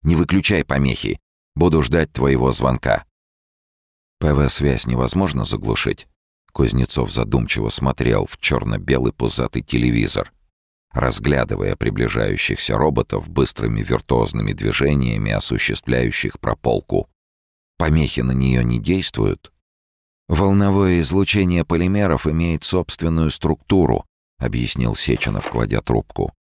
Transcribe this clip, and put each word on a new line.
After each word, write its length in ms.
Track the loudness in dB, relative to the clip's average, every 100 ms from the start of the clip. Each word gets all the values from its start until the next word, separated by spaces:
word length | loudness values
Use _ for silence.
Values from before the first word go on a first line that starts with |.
"Не 120 | 2 2
выключай 480 | 4 2 2 0
помехи. 560 | 2 0 2 0 -4 -6 _ _ _ 2
Буду 260 | 4 4
ждать 320 | 2 2 0
твоего 380 | 0 2 4 2
звонка". 540 | 2 0 0 0 -2 -2 _ _ _ _ _ _ _ _ _ _ _
"П 140 | 2 2
В 120 | 2
связь 360 | 2 0 0 -2
невозможно 600 | -2 0 0 0 -2 -4
заглушить?" 640 | -4 -2 -2 -2 -4 -10 _ _ _ _
Кузнецов 580 | -2 0 2 0 -2 -2
задумчиво 580 | -2 0 0 0 -2 -4
смотрел 580 | -2 -2 0 0 0 -2
в 100 | -4
чёрно-белый 760 | -2 -2 -2 -4 0 0 0
пузатый 500 | -2 -4 -2 -4 -4
телевизор, 680 | -4 0 2 0 0 -2 -6 _ _ _ _ _ _
разглядывая 840 | -4 -2 -2 0 0 0 -2 -4 -2
приближающихся 1040 | -2 -2 -2 0 -2 -2 -4 -4 -2 0
роботов 520 | 2 2 -2 -4 -4
быстрыми 520 | 0 0 -2 -4 -4
виртуозными 720 | -2 -4 0 0 2 -2 -4
движениями, 760 | -2 -4 0 2 2 0 -2 -2
осуществляющих 1080 | -2 -2 -2 -2 -4 -2 0 0 -2 -6 -6
прополку. 720 | -6 -2 0 -2 0 -4 -4 _ _ _ _ _ _ _
"Помехи 420 | 2 2 2 -2
на 120 | -2
неё 280 | 0 2 2
не 180 | 0 -2
действуют?" 720 | 0 -2 -2 -2 -2 -2 -10 _ _ _ _ _ _ _ -4
"Волновое 680 | 0 4 4 4 4 4 2
излучение 640 | 2 0 2 2 2 0 0
полимеров 600 | 0 0 0 0 0 0
имеет 380 | 0 0 -2
собственную 680 | -2 -2 -4 -4 -2 0 0
структуру", 720 | 0 -2 -2 2 2 4 2 -4 _ _ _
объяснил 580 | -4 -2 -2 -2 -2 -2
Сеченов, 540 | -2 0 -2 -4 -4
кладя 320 | -4 -2 -2
трубку. 520 | 0 -2 -2 -6 -6 _